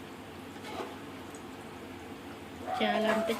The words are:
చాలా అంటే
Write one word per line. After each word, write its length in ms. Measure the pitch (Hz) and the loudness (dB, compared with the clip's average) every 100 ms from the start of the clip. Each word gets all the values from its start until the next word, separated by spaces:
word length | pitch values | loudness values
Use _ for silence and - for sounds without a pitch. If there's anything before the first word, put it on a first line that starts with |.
| - - - - - - - - - - - - - - - - - - - - - - - - - - - - | -8 -8 -8 -8 -8 -8 -6 -4 -4 -4 -8 -8 -8 -8 -8 -8 -8 -8 -8 -8 -8 -8 -8 -8 -8 -6 -2 4
చాలా 280 | 214 208 214 214 | 6 6 8 6
అంటే 200 | 220 226 | 6 4